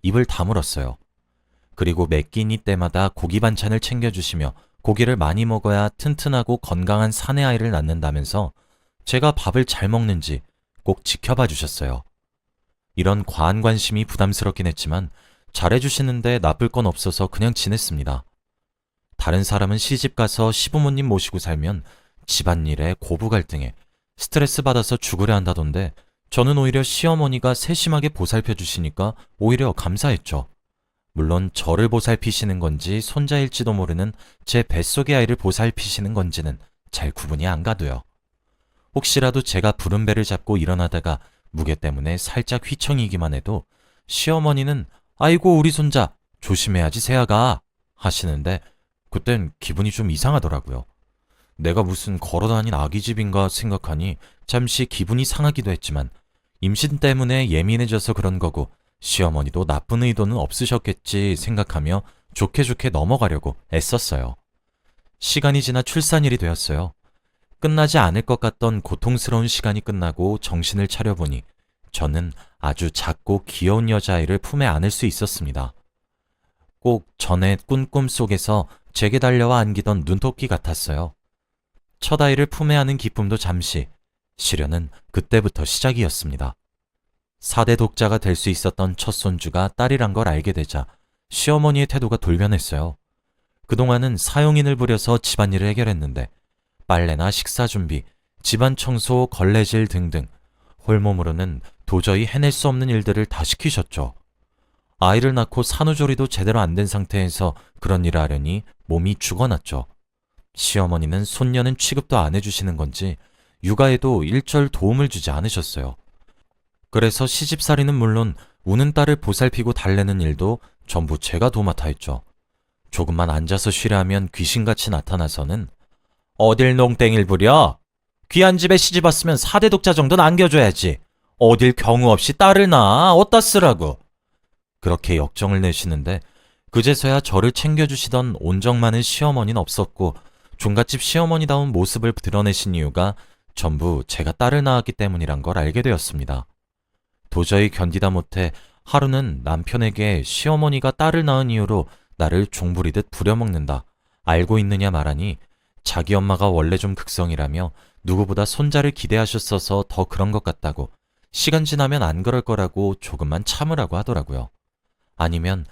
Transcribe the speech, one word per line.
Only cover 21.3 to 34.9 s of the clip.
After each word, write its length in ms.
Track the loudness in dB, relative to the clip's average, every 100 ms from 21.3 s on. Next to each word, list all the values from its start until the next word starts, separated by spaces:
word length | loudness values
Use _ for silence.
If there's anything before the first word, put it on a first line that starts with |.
| -6
살면 440 | -4 -2 -2 -4 -8 _ _ _ -6
집안일에 720 | -2 0 0 -2 -2 -4 -4
고부 300 | -4 -4 0
갈등에 440 | 0 -2 -6 -8 -12 _ _ _ -14
스트레스 440 | -4 0 0 0
받아서 340 | 0 2 0 -2
죽으려 380 | -2 -2 2 2
한다던데 580 | 2 -2 -2 -2 -4 -8 _ _ _
저는 280 | 2 2 4
오히려 260 | 2 0
시어머니가 720 | -2 0 0 2 0 0 -2
세심하게 560 | -2 -2 -2 0 0 -2
보살펴 440 | -2 -2 -2 -2
주시니까 600 | -4 -6 -6 -6 -4 -4 -6 -16 -2
오히려 340 | 0 2 0
감사했죠. 760 | -2 -4 -2 -2 -2 -4 -8 -8 _ _ _ _ _ _
물론 360 | -4 0 0 -2
저를 340 | -4 -2 0 2
보살피시는 720 | 2 0 -2 -2 -4 -4 -2
건지 400 | -2 -2 -4 -6
손자일지도 760 | -4 -4 -2 0 -2 -2 -2
모르는 380 | -2 -2 -2 -4 -6 -18 _
제 200 | -2 0
뱃속의 520 | 0 0 0